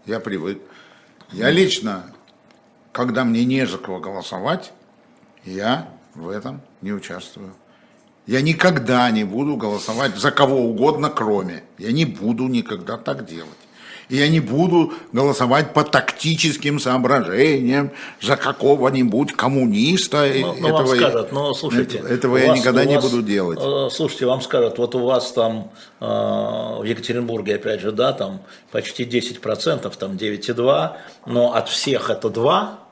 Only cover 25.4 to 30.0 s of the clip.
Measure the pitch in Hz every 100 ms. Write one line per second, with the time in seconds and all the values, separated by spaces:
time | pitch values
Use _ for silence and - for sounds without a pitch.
25.4 | 113 110 101 - - _ 117 107 53 53
26.4 | 53 113 113 113 107 113 - 120 120 113
27.4 | 101 104 117 104 98 107 127 - 98 95
28.4 | - - _ 120 - - 120 120 - -
29.4 | - 107 165 143 101 -